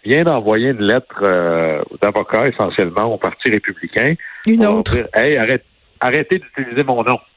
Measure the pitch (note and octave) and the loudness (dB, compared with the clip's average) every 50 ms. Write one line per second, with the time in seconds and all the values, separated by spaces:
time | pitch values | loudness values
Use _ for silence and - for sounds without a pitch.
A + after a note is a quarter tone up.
0 | _ G#2 B2 D3+ F3 E3+ D#3 B2 G#2+ G#2 A2 A2 A#2+ C3+ C3+ A2+ G#2 G2+ A2 C3 | _ 2 2 2 4 2 2 0 2 2 2 2 2 0 0 0 2 2 2 0
1 | B2+ _ - - G2 G2+ F#2 F2+ F2 E2+ E2 E2 E2 D#2+ D#2 D2+ - - - - | 0 _ -8 -2 0 2 2 2 2 0 0 0 0 0 -2 -2 -4 -8 -4 -2
2 | - G#2 G2+ G#2+ F#2+ - - A2 B2 C#3 B2 - A2 F2+ E2+ - G2 E2+ E2 G2+ | -2 0 0 -2 -2 0 0 0 0 0 0 0 -2 -2 0 0 -2 0 0 -2
3 | G#2+ A#2 A2+ G2+ - F#2+ - _ - C3 G#2+ G#2 - - - - - E2 - G#2+ | -2 -2 -2 -2 -4 -6 -6 _ -2 -2 -2 0 -2 -4 -8 -8 -12 -6 -2 0
4 | A#2 C#3+ E3 - - - - - - G#3+ A3+ A3+ A3 G#3 G#3+ A3 G#3+ - - A#2+ | 0 0 0 -2 -6 -16 -18 -6 0 2 4 4 4 4 2 0 0 0 -2 -2
5 | A2+ - - G#2+ A#2 C#3+ D3+ C3 A2 A2+ C3 B2 _ _ _ _ _ _ _ _ | -2 0 0 0 2 2 2 2 2 0 0 -2 _ _ _ _ _ _ _ _
6 | - B2+ B2 D3 D#3 - F3+ F#3 - - _ - C3 B2 A#2 B2+ C#3+ C3+ B2+ A#2+ | -2 0 0 0 0 0 -2 -4 -4 -8 _ -10 -8 -4 -2 -2 -2 0 0 0
7 | A2+ A#2+ B2+ A#2 _ _ _ | 0 0 0 -2 _ _ _